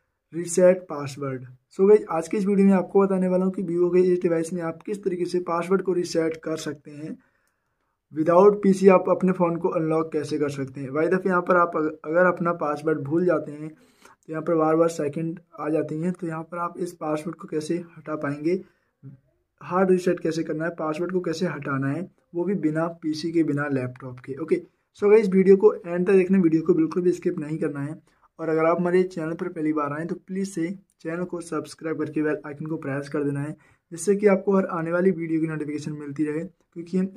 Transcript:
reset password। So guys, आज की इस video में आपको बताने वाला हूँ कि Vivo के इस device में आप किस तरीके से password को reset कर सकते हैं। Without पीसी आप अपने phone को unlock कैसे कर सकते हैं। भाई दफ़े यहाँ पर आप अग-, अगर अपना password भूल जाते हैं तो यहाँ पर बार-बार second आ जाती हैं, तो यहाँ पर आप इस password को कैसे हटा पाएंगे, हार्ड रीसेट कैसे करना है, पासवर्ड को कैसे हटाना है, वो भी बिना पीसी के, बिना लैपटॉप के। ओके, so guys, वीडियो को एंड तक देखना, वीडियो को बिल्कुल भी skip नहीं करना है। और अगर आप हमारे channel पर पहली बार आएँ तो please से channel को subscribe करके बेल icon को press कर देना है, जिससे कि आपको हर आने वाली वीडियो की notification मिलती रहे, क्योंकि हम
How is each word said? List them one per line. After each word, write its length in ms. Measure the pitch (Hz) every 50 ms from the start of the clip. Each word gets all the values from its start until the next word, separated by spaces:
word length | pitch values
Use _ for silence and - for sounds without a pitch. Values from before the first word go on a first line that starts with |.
| _ _ _ _ _ _ -
reset 480 | 165 175 170 170 180 180 180 185 185 - -
password। 560 | 156 143 143 135 - - 143 135 131 127 127 - - _ _ _
So 160 | _ - 190 196
guys, 140 | 214 214 208 -
आज 180 | 165 160 165 -
की 100 | - 220
इस 80 | 190
video 220 | 190 202 190 196 196
में 60 | 196
आपको 280 | 185 175 190 - 196
बताने 260 | 196 190 190 185 185 185
वाला 180 | 185 180 185
हूँ 80 | 190 185
कि 100 | - 196
Vivo 260 | 165 170 175 175 175 170
के 80 | 185 185
इस 180 | 185 180 180
device 300 | 180 175 165 165 165 165 185
में 80 | 175
आप 200 | 165 165 165 -
किस 220 | - - 208 196 -
तरीके 220 | 196 175 180 175
से 140 | 175 - 180
password 420 | 175 - 170 170 170 175 190 190
को 120 | 185 190 185
reset 420 | 175 175 170 - 165 160 160 156 - -
कर 140 | 160 160 156
सकते 340 | - 156 143 143 _ 156
हैं। 240 | 147 143 151 160 254 - _ _ _ _ _ _ _ _ _ _ _ _ _ _ _ _ _ _ 139
Without 480 | 151 160 165 170 175 196 208 202 202 -
पीसी 240 | 196 185 190 190 196
आप 200 | 185 180 - 196
अपने 220 | 180 175 - 185
phone 260 | 180 - 180 170 170 165
को 120 | 175 180
unlock 400 | 180 175 160 156 160 160 160 160 160
कैसे 240 | 151 143 - 151 143
कर 100 | 147 143
सकते 300 | 143 139 135 131 131 139
हैं। 120 | 139 127 135
भाई 140 | 151 160 170
दफ़े 220 | 180 185 190 196
यहाँ 120 | 185 180
पर 160 | 175 180 185 175
आप 200 | 175 170 170 165
अग-, 140 | 156 156 - - -
अगर 220 | 156 156 175 180
अपना 280 | 180 175 175 180 170 175
password 460 | 165 160 147 151 143 147 156 156 151
भूल 240 | 135 139 151 170 180
जाते 260 | 175 160 151 151 147
हैं 180 | 147 151 151 156
तो 640 | 156 - _ _ _ _ _ - _ _ _ -
यहाँ 120 | 156 160 156
पर 120 | 175 170
बार-बार 340 | 160 156 156 160 160 165 165
second 480 | 165 - 151 147 147 165 160 165 165 - - _ - 160
आ 100 | 147 151
जाती 300 | 156 156 147 143 156 156
हैं, 100 | 165 180
तो 160 | 180 - - 165
यहाँ 160 | 160 160 160
पर 140 | 160 180 175
आप 180 | 170 170 170 -
इस 140 | 180 175 175
password 420 | - 165 156 151 151 151 175 160 -
को 100 | - -
कैसे 300 | - 151 151 - 170 175 175 - - -
हटा 180 | - - 156 151
पाएंगे, 440 | 151 143 143 147 151 165 180 196 190 - _ _ _ _ _ _ - 139 - - _ _ _ _ _ _ _ -
हार्ड 300 | - 139 175 185 196 185
रीसेट 280 | 185 180 - 190 165 -
कैसे 240 | - 165 156 160 160
करना 220 | 160 156 151 160
है, 60 | 170 170
पासवर्ड 360 | - 160 160 156 156 175 170
को 80 | 185 185
कैसे 260 | 175 175 160 160 185 170
हटाना 400 | 147 147 143 151 139 131 139 139
है, 200 | 139 160 185 - _ _ _ _ -
वो 80 | 170 175
भी 100 | 180 202 170
बिना 260 | 151 156 151 160 165 175 170 -
पीसी 300 | - 156 151 151 - 170
के, 120 | 160 165 156
बिना 240 | 147 139 143 147 147
लैपटॉप 500 | 139 127 127 123 123 - - 131 123 127
के। 160 | - - 131 -
ओके, 240 | 165 156 185 175 - - _ _ _ _ _ -
so 80 | 208 208
guys, 160 | 208 220 220 190
वीडियो 260 | 180 190 190 190 196 196
को 160 | 214 214 -
एंड 300 | - - 170 170 180 180 185
तक 60 | 196
देखना, 240 | 190 180 180 190 196
वीडियो 220 | 175 165 156 165
को 120 | 156 175 175
बिल्कुल 300 | 156 160 156 - 185 180
भी 80 | 180
skip 260 | 165 175 - 185 175 170
नहीं 180 | 147 147 156 160
करना 240 | 170 151 143 143
है। 160 | 139 147 160 - - _ _ _ _ _ _ -
और 100 | 160 160
अगर 160 | 156 160 160
आप 120 | 160 175 180
हमारे 220 | 180 175 175 185 185
channel 280 | 185 - 170 156 160 165
पर 140 | 165 180 175
पहली 240 | 175 170 156 156 156
बार 200 | 151 147 143 143
आएँ 120 | 151 165 180
तो 80 | 185 175
please 320 | - - 185 190 196 196
से 200 | - 170 165 170 196 190 - _ _ _
channel 220 | - 160 160 175 180
को 160 | 175 - 170
subscribe 580 | 165 - 160 151 147 - - - 156 160 160 147
करके 220 | 151 139 143 156 151
बेल 140 | 151 147 147 -
icon 200 | 151 143 143 156
को 120 | 156 160 156
press 320 | 156 139 135 143 143 -
कर 140 | - 156 147
देना 180 | 143 139 143
है, 140 | 143 151 151 - _ _ _ _ _ _
जिससे 240 | 170 165 - 208 202
कि 120 | 196 208 208
आपको 280 | 190 190 190 202 196 190
हर 80 | 190 190 185
आने 180 | 170 165 165
वाली 200 | 170 175 180 190
वीडियो 300 | 180 160 170 160 160 160
की 60 | 156 160
notification 440 | 160 151 151 143 147 147 143 160 147
मिलती 320 | 147 147 143 139 147 156
रहे, 180 | 151 147 156 170
क्योंकि 540 | 185 - _ _ _ _ 175 165 170 185 185
हम 140 | 185 190 -